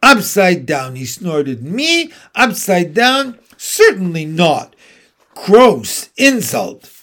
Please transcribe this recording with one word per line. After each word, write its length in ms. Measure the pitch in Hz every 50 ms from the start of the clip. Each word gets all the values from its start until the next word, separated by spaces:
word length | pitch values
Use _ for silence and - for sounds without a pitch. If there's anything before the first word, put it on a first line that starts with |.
Upside 640 | - 247 277 226 185 - - 196 196 185 180 170 131
down! 300 | 120 156 143 131 131 127
he 80 | 127 131
snorted. 580 | 123 - - - 180 160 151 147 135 131 117
Me? 500 | 113 139 170 226 285 320 339 339 330 320 - - - - _
Upside 600 | - 233 254 202 - - - 190 180 180 170 151
down? 440 | 185 233 247 262 269 277 269 240 - _ _ _
Certainly 680 | _ - - - - 415 453 - 196 190 180 165 165 156
not. 500 | 151 160 160 175 165 147 120 - - _ _ _ _ _ _ _ _ _ _ _ _ _
Gross 760 | - - - 190 220 254 247 202 131 110 95 - - - - _
insult! 760 | - 254 269 269 247 185 117 - - 202 180 - - _ - - -